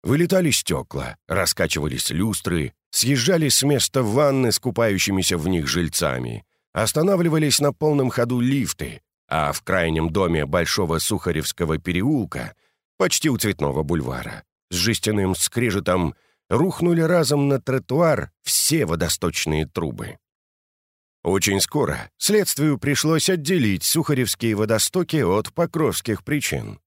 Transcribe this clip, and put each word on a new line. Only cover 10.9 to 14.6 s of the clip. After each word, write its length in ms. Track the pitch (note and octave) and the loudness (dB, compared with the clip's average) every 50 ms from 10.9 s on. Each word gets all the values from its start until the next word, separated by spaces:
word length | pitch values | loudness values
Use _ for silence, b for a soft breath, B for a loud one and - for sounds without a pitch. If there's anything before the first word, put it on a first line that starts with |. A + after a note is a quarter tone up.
| E2 D#2+ | 0 -2
Сухаревского 800 | - - G#2+ F2+ - F2+ D#2+ D#2 D2+ - - - F2 D#2 D#2+ D#2+ | 0 -2 -4 -2 -2 -2 -2 -2 -4 -4 -4 -4 -2 -2 -2 -2
переулка, 760 | - F#2 E2+ F2+ G2+ C#3+ D#3 C3 G2+ - - C2 A#1 G#1 - _ _ _ _ _ _ _ _ | -2 -4 -2 -2 0 0 0 -2 -2 -4 -6 -10 -10 -10 -14 _ _ _ _ _ _ _ _
почти 340 | _ F#2+ F2 - - - D#3+ | _ -2 0 0 0 0 0
у 60 | B2+ | 0
Цветного 460 | - - G#2+ F#2 D#2 D2+ C#2+ C2 D2 | 2 0 -2 0 0 -2 0 0 -2
бульвара, 640 | D#2 C#2+ F2 D#2+ C2 B1 C2 B1 A1+ A1 G#1+ G1+ - _ _ _ | -2 0 -2 -2 -2 -4 -6 -8 -8 -10 -12 -14 -16 _ _ _